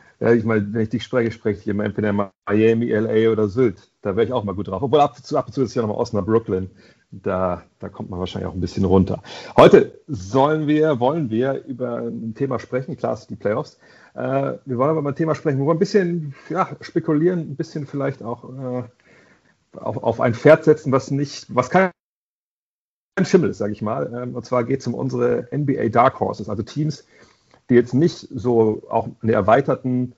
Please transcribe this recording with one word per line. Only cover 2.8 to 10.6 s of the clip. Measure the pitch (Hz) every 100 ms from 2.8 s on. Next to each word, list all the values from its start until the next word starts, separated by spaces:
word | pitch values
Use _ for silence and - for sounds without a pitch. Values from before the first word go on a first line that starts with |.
| 120
L | 107 110
A | 110 113
oder | 110 104
Sylt. | 107 123 87 _ _
Da | 104 95
wäre | 113
ich |
auch | 123
mal | 104
gut | 95 95
drauf. | 95
Obwohl | 127 151
ab | 143 -
und |
zu, | - 147
ab | -
und |
zu | 143
ist | 117
es |
ja | 127
nochmal | 110 107
Osnabrück, | 117 104 95 113 110
Brooklyn. | 95 95 - - _ _
Da, | 104 101 92 92 87 - -
da | 95
kommt | - 101
man | 90
wahrscheinlich | 92 98 92
auch |
ein | 87
bisschen | 90 -
runter. | 95 95 92 92 - - - -
Heute | 147 190 - - -
sollen | 117 95 131 143 156